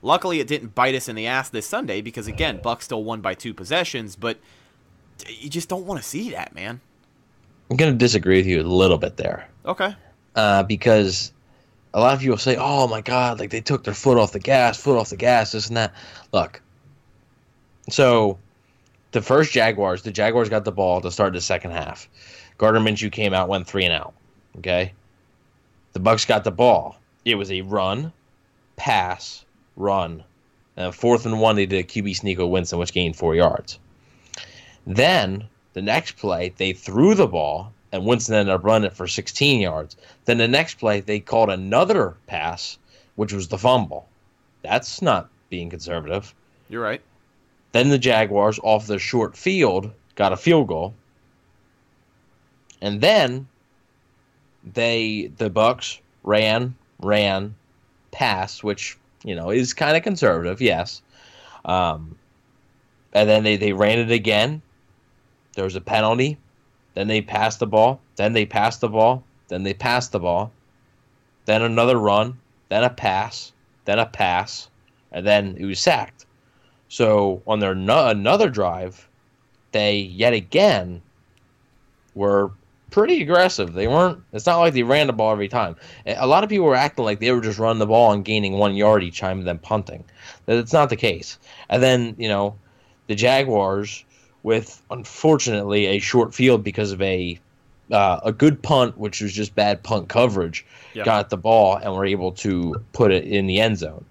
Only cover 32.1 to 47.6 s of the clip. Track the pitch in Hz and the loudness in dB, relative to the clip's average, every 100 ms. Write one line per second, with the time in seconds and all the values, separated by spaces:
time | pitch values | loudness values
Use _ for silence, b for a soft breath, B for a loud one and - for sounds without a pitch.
32.1 | 92 101 92 87 92 87 87 87 92 87 | -6 -6 -4 -2 -2 -2 -6 -4 -2 -2
33.1 | 80 85 80 85 - - - _ _ B | -2 -2 2 2 0 -10 -20 _ _ B
34.1 | B B B B B B B - 95 143 | B B B B B B B -6 2 4
35.1 | 180 98 98 107 _ _ - 101 131 - | 4 0 -4 -12 _ _ -8 -2 -2 -2
36.1 | - 104 87 90 92 95 92 - 98 170 | -8 -4 -4 -6 -4 -6 -6 -6 4 4
37.1 | 208 147 82 73 78 104 - _ 95 98 | 6 2 2 -4 -6 -10 -18 _ -6 0
38.1 | 120 113 110 98 95 95 110 101 - 90 | 0 2 0 2 0 2 2 0 -6 -8
39.1 | - 95 - 139 131 92 78 76 - b | -8 -8 0 2 2 0 -4 -10 -18 b
40.1 | b - 117 117 139 160 - 113 104 95 | b -2 0 2 2 0 -2 -2 -2 -2
41.1 | 104 - 113 110 95 95 113 185 202 101 | -6 -2 0 2 0 -2 0 2 0 -2
42.1 | 87 - 82 78 87 - - b b b | -6 -12 -8 -8 -8 -14 -16 b b b
43.1 | - 104 101 90 98 113 127 90 76 - | -8 -6 -6 -8 -2 2 2 0 -10 -18
44.1 | _ _ _ _ _ - 151 - - 180 | _ _ _ _ _ -4 -4 -4 -4 0
45.1 | 101 - _ _ 90 85 85 - 85 73 | 0 -2 _ _ -12 -10 -14 -8 -8 -6
46.1 | 92 104 _ _ _ _ 113 110 117 _ | -8 -8 _ _ _ _ -8 -6 -8 _
47.1 | _ _ _ _ _ | _ _ _ _ _